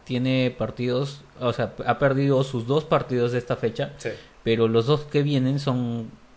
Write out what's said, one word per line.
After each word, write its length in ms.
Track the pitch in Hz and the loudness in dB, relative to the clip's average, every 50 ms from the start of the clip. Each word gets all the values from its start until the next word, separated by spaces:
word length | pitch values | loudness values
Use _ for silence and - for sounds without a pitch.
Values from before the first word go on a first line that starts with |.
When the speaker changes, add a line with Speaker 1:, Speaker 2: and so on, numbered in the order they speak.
| - | -10
Speaker 1:
tiene 480 | - 127 123 123 131 131 131 127 123 123 | -6 -4 -2 0 0 2 2 2 0 0
partidos, 680 | - - 131 - - 123 123 123 123 143 139 - - - - - - | -2 -4 -6 -4 -4 -2 -2 0 0 -2 -4 -6 -12 -18 -20 -10 -4
o 140 | 127 123 113 | -2 -2 0
sea, 220 | - 123 - - - - | 0 -2 -4 -4 -4 -2
ha 140 | - 120 - | -2 0 2
perdido 440 | 147 139 135 135 139 139 139 131 139 | 2 2 2 4 2 4 4 2 2
sus 240 | 143 135 123 113 | 0 -2 -4 -2
dos 180 | 117 135 156 151 | 0 0 0 0
partidos 480 | - 170 151 131 - 127 123 120 120 120 | 2 0 0 0 0 0 0 0 0 0
de 60 | 123 | -2
esta 160 | 120 - 127 | -2 -4 -4
fecha, 380 | - - 117 110 - 139 143 - - | -2 -2 -2 -2 -4 -6 -8 -8 -10
Speaker 2:
Sí. 100 | - 117 104 - - - - - - | -10 -10 -10 -10 -14 -20 -18 -6 -2
Speaker 1:
pero 240 | 117 113 113 117 | 0 2 4 4
los 200 | 113 113 117 113 | 4 4 4 4
dos 160 | 123 151 147 143 | 4 2 0 0
que 200 | - - 147 143 | 0 0 2 2
vienen 360 | 147 147 135 127 131 139 143 | 2 2 2 2 2 0 0
son 520 | 143 147 127 123 123 120 117 117 113 110 - - - - - | 0 0 -2 0 -2 -2 -4 -4 -6 -8 -12 -18 -20 -20 -10